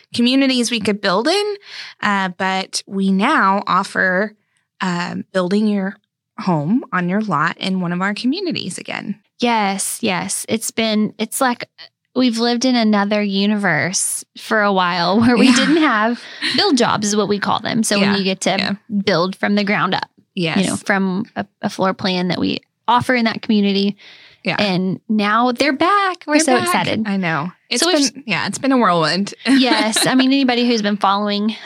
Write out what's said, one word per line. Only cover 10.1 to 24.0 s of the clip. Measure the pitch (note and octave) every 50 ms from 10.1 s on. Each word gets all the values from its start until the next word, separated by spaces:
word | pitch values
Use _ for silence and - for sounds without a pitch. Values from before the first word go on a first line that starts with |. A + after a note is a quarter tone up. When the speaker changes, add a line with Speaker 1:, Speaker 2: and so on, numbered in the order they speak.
| F#3 E3+ F#3 G3 - - - -
Speaker 2:
It's | A3 A3+ - -
been, | - - A3+ A3 G#3+ G#3+ G#3+ - -
it's | - G#3+ A3+ - -
like | C4+ B3 A#3+ - - - _ - E3 - _ _ _ _ -
we've | B3 B3+ B3 A3+ A3+
lived | A#3 A#3+ A#3+ A#3 B3+
in | C4 B3
another | A#3+ A3+ G#3+ G#3+ G3+ G3+ G3+ G#3+ G#3 G#3
universe | G3+ G3 G3 G3+ G#3 G#3+ G#3 G3+ F3+ D#3+ D3 C3 E3+ F#3+ - - - - - - _ -
for | - - - A3+ G#3+
a | G#3 G#3 G3
while | F#3 F3+ F3 F3+ F3+ F3 F3 F#3+ A3+
<laughs> |
where | A#3 B3 A#3+
we | G#3 G#3
Speaker 1:
Yeah. | C4+ B3
Speaker 2:
didn't | A#3+ G#3+ C4 D4+
have | E4 D#4 C#4+ A3+ G#3 G#3+ A#3 A#3+ - - - - - - - -
build | C#4+ G4 G4+ D4
jobs | A#3+ A#3 - - G#3 G#3
is | G#3 G#3
what | G#3 G3+ F3+
we | G#3 G3+
call | G3+ - - -
them. | - - - A3+ A3
So | - G#3+
Speaker 1:
Yeah, | G3+ G3 G3
Speaker 2:
when | G3+ G3
you | F#3
get | F#3+ F#3+ -
to | - -
Speaker 1:
yeah. | G3 G3 - - G3+ - _ - G#3+ G3+ G3
Speaker 2:
build | - F#3 D#3+ F3 F#3+ F#3+
from | - - G#3 G3+
the | G3+ G#3
ground | G3 G#3 E3+ D3+ F#3 F3
up, | - - - _ _ _ _ -
Speaker 1:
Yes. | G3 E3+ D#3+ D3+ G3
Speaker 2:
you | F#3
know, | - -
from | - - - G3+ F#3+ G3 F#3+ F3+ F#3+ A3+ - -
a, | G3+ G3+ - _ _
a | - G#3
floor | - - F#3 F#3+ F#3
plan | - - F#3+ F#3 F3+ F3+
that | F3+ - -
we | - G2 - - - _ _ _ _
offer | - A#3 B3 - - B3+
in | A#3+ A3+
that | A3+ G3+ -
community. | - - A3 G#3 G3+ G3+ G3 G3 G3 G3+ G3+ -